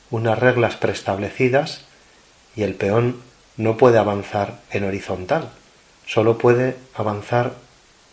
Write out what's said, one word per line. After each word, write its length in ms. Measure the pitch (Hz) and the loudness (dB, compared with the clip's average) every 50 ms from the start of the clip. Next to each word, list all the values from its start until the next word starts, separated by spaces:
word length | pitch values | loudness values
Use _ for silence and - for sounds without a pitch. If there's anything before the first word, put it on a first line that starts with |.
| _ _ | _ _
unas 300 | 117 113 113 117 110 107 | -6 -2 0 0 0 2
reglas 380 | 123 127 117 120 117 101 - | 2 2 4 4 2 0 0
preestablecidas 1080 | - - 104 98 - - 110 98 98 101 98 - - 131 123 127 139 151 - - - - - _ _ _ _ _ _ _ _ _ _ _ _ _ | -2 -4 -4 -4 -4 -4 -4 -4 -4 -4 -6 -2 0 0 2 2 0 0 -2 -8 -14 -18 -20 _ _ _ _ _ _ _ _ _ _ _ _ _
y 80 | 110 104 | -4 -4
el 100 | 95 92 | -4 -2
peón 480 | - 101 98 104 117 120 123 127 127 - - _ _ _ _ _ | -2 -2 0 2 2 2 0 -2 -6 -12 -20 _ _ _ _ _
no 220 | - 107 110 110 | -4 -2 -2 2
puede 220 | - 131 123 117 110 | 6 6 6 6 6
avanzar 640 | 101 104 101 101 98 - - 104 101 104 - - - - | 4 2 -2 -4 -6 -6 -4 -4 -4 -4 -6 -12 -12 -8
en 140 | - 104 101 | -6 -4 -4
horizontal, 680 | 98 98 98 - - 98 92 92 90 143 165 - - - - _ _ _ _ _ _ _ _ _ | -4 -6 -6 -8 -8 -8 -8 -4 -4 -4 -4 -4 -8 -14 -20 _ _ _ _ _ _ _ _ _
solo 320 | - - 117 107 113 113 - | -4 0 2 2 2 2 4
puede 360 | - 120 120 123 127 131 127 - - - - | 4 4 4 4 2 -2 -4 -8 -14 -14 -10
avanzar 580 | - 104 107 104 104 - - 120 120 123 123 - - - _ _ _ _ _ _ _ _ _ | -6 -4 -4 -4 -6 -4 -2 -2 0 0 -2 -6 -10 -18 _ _ _ _ _ _ _ _ _